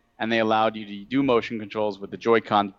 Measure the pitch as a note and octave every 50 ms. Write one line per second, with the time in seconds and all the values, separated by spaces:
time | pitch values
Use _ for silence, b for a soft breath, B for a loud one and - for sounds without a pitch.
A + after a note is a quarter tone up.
0 | _ _ _ - A#2+ A2 A#2 A2+ A2+ A2 A2 A2 A2 A2+ A2 A2 G#2+ G2+ G2+ G2+
1 | G2+ G#2+ B2 C3+ C#3+ C3+ B2 A#2 G#2 - A#2+ A2+ G#2+ G#2 - A2 G#2+ G#2+ G2+ G2
2 | G2+ F#2+ - F#2+ - A#2 A#2 A2+ G#2+ - A2 G#2 G2+ G2+ -